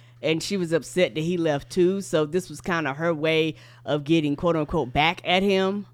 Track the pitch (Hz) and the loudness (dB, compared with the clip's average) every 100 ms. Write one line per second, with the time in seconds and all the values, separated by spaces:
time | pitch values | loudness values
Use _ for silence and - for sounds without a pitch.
0 | - - 151 160 - 202 165 160 - 180 | -20 -6 -2 -2 -2 -2 0 0 0 0
1 | 170 151 160 180 160 143 - 190 175 196 | 0 0 -2 0 0 -2 -2 2 2 2
2 | 190 156 151 180 180 147 - 170 147 135 | -2 0 0 -2 -4 -8 -4 -2 -2 -2
3 | 170 156 160 160 160 151 - - - 147 | -2 0 0 2 0 -4 -16 -14 -4 -4
4 | 143 165 147 147 175 165 147 160 127 139 | 2 2 2 0 0 0 0 -2 0 2
5 | 156 190 - 185 196 190 190 208 190 | 2 0 0 2 2 2 0 -2 -8